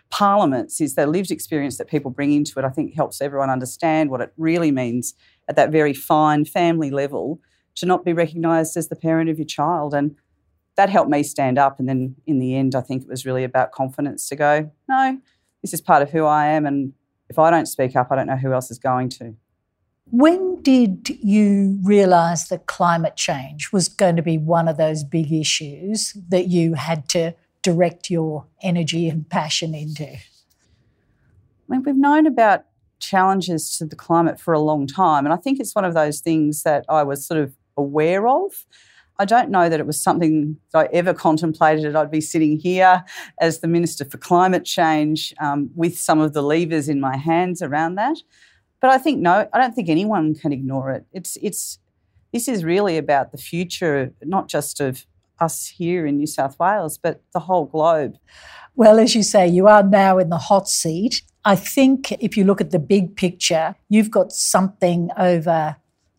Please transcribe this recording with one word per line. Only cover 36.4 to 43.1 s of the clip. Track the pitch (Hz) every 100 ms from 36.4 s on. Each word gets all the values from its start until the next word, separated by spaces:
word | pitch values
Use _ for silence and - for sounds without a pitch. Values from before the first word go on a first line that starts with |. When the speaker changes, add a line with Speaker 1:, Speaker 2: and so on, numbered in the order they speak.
| 151 151
Speaker 1:
that | 165 147 -
I | 156
was | 143 139 -
sort | 160
of | 135 - _ -
aware | 139 151 160 190 233
of. | 294 392 - - _ _ _ _ -
I | 196
don't | 233 -
know | 185 170
that | 156
it | 143
was | 151
something | 190 175 160 156 151 151 _
that | 160
I | 147
ever | 170 180
contemplated | 165 170 156 165 156 160 156 151 151
I'd | 147
be | 156
sitting | 156 165 156 151
here | 180 185 185 180 180